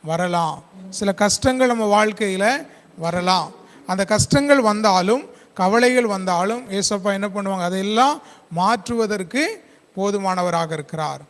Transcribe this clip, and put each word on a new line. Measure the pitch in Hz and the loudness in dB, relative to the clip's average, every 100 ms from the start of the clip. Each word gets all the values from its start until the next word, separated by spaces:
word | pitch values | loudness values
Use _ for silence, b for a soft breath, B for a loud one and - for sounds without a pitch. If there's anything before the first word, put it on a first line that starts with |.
வரலாம். | 156 165 180 175 165 143 - - - | -4 -2 0 0 -2 -6 -14 -20 -14
சில | - 202 | -4 -2
கஷ்டங்கள் | 190 208 - 262 262 254 | 0 0 2 0 2 2
நம்ம | 233 214 208 | 2 2 4
வாழ்க்கையில | 214 196 208 190 208 277 - B B - | 4 0 -4 0 0 0 -6 B B -8
வரலாம். | 165 175 180 185 151 - B B - | -4 -2 2 0 0 -10 B B -4
அந்த | 190 | -2
கஷ்டங்கள் | 190 214 - 277 285 277 | 0 0 2 2 4 4
வந்தாலும், | 220 208 220 185 185 254 - B B | 4 2 2 4 2 0 -2 B B
கவலைகள் | - 185 226 247 254 | -2 2 4 4 2
வந்தாலும், | 233 190 185 175 190 240 254 | 0 -2 -2 0 0 -4 -4
ஏசப்பா | 196 196 208 196 | -4 -2 -2 -2
என்ன | 196 202 | -2 -4
பண்ணுவாங்க? | 202 196 190 | -4 -4 -4
அதையெல்லாம் | 175 190 196 220 269 294 B B _ | -2 -2 -2 2 2 0 B B _
மாற்றுவதற்கு | 170 190 233 - 233 214 208 170 254 339 427 b b b - | -2 0 0 -2 -4 -2 -4 -4 -2 -2 -6 b b b -4
போதுமானவராக | 202 202 190 185 180 170 165 | -2 -2 -2 -2 0 -2 -2
இருக்கிறார். | 160 143 160 151 139 | -6 -8 -6 -6 -8